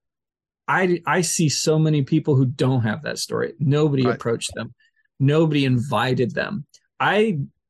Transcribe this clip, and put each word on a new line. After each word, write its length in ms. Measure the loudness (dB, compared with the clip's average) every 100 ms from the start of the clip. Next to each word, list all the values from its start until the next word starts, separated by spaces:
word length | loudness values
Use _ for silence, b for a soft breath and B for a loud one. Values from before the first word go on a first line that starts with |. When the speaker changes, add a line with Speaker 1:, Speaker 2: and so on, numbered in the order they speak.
| _ _ _ _ _ _ -4
Speaker 1:
I, 360 | 0 0 0 0
I 140 | -2
see 280 | 0 0 0
so 300 | 0 0 2
many 240 | 2 0
people 340 | 0 0 2 2
who 100 | 2
don't 360 | 0 0 0
have 200 | -2 -4
that 160 | -8 -10
story. 360 | -6 -4 -4 -2
Nobody 460 | 0 2 2 2
Speaker 2:
Right. 100 | 0
Speaker 1:
approached 400 | 0 -2 -4 -6
them. 200 | -10 -12 -16 _ _ _ -2
Nobody 440 | 2 4 2 2
invited 680 | 2 0 0 -2 0 0 -2
them. 320 | -2 -6 -8 -10 b b _
I, 400 | 0 2 2 0 -6 _ _